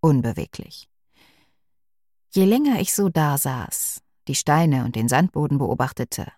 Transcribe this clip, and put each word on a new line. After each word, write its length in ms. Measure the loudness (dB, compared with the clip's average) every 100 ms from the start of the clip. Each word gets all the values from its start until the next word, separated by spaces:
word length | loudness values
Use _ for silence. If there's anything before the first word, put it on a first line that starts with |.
Unbeweglich. 880 | 4 2 0 -4 -8 -10 -18 -18 -20 _ _ _ _ _ _ _ _ _ _ _ _ _ _
Je 140 | 2 4
länger 340 | 4 2 0
ich 140 | -2
so 160 | 0 0
da 280 | 2 0 0
saß, 640 | -4 -6 -8 -8 -8 -10 _ _ -6
die 80 | -4
Steine 500 | 2 4 4 2 0
und 100 | -2
den 140 | 0
Sandboden 480 | 2 2 0 -2 0
beobachtete 760 | -2 -2 -4 -4 -8 -8 -12